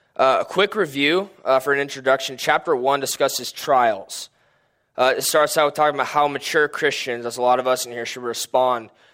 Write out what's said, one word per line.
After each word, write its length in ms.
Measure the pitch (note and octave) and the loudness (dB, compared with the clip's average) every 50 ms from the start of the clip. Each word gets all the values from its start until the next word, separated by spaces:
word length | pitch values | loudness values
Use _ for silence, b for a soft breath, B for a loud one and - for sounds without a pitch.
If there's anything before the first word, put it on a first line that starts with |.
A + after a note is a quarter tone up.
| _ _ _ | _ _ _
uh, 220 | - C3 C3 B2+ F2+ | 0 2 2 2 2
a 40 | - | 0
quick 280 | - - F3+ G3+ - - | -2 0 0 0 0 0
review, 540 | G#3+ F#3 D3+ C3+ C#3 C#3+ D3 E3+ F#3 G3+ G3 - _ - | -2 -4 -2 -2 0 0 2 2 0 -2 -4 -12 _ 0
uh, 160 | - C3+ C3 | 2 2 2
for 140 | - C#3+ C#3+ | 2 0 0
an 60 | C#3 | 0
introduction. 580 | C#3+ C#3 - C3+ B2+ C3 C3+ C3+ - - C3 A#2+ | -2 -4 -6 -4 0 2 2 2 0 -6 -10 -6
Chapter 360 | - D#3 D3+ D#3+ - E3+ D3+ | 0 0 0 0 2 0 0
one 240 | B2 B2 C3+ C#3 C#3 | 0 2 0 0 0
discusses 540 | C#3 - - - C#3+ C3 - - A#2+ - | -2 -4 -2 0 0 0 0 -2 -8 -10
trials. 800 | - - - D3+ C#3 C3 A#2+ A2+ G#2 G2 F#2+ - - - - - _ _ _ _ _ _ _ _ _ _ _ _ - | -10 -6 0 2 4 4 4 4 2 0 -6 -12 -14 -14 -14 -16 _ _ _ _ _ _ _ _ _ _ _ _ -2
Uh, 180 | - B2+ C3 C3 | 2 2 2 2
it 60 | B2 | 0
starts 340 | C3+ - - D#3 D3+ D3 - | 0 0 2 2 2 2 2
out 200 | D#3+ D3 C#3+ C#3+ | 2 2 2 2
talking 180 | D#3 D3+ D3+ C#3+ | 2 0 2 2
about 140 | C#3 B2 - | 0 -2 0
how 180 | - D3 D3 | 2 2 2
mature 400 | C#3+ C#3 C3+ - - - D#3 D3 | 2 0 -4 -6 -2 0 0 0
Christians, 580 | C#3+ - - D#3 C#3 C3+ - - C3 A#2+ A#2+ A#2+ | 0 -2 -2 -2 -2 -2 -2 -6 -6 -6 -6 -6
as 120 | A#2 - | -8 -4
a 40 | B2+ | 0
lot 200 | B2 B2 B2+ B2+ | 2 2 2 2
of 80 | B2+ C3 | 2 0
us 180 | B2+ B2 - | 0 0 -2
in 60 | A#2+ | -8
here, 120 | A#2+ A#2+ A#2 | -8 -10 -10
should 200 | - - B2+ B2 | -10 -10 -8 -8
respond 640 | A#2+ A2+ - - - - B2+ B2+ B2+ B2 A#2 A2 G#2 b b b b | -8 -6 -8 -6 -2 0 2 2 2 0 -2 -4 -12 b b b b